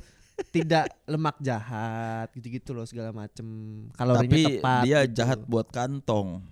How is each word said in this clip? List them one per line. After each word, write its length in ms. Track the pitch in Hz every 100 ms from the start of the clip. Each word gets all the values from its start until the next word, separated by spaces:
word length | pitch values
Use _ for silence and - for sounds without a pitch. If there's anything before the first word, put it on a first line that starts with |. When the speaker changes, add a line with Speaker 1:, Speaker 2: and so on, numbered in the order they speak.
| - _
Speaker 1:
<laughs> 260 | _ - -
tidak 400 | 170 160 160 139 -
lemak 340 | - 156 156 -
jahat, 880 | 135 113 113 110 113 113 113 113 113
gitu-gitu 400 | 127 117 120 -
loh, 100 | 120
segala 300 | 113 117 113
macem. 340 | 107 107 - 113 110 107 107 110
Kalorinya 340 | - 123 120 123
Speaker 2:
Tapi 140 | 156 151 -
Speaker 1:
tepat 240 | 127 127
Speaker 2:
dia 160 | 127 147
Speaker 1:
gitu. 140 | 131 113
Speaker 2:
jahat 220 | 120 113
buat 260 | 113 147 110
kantong. 720 | 120 127 139 131 107 98 90 -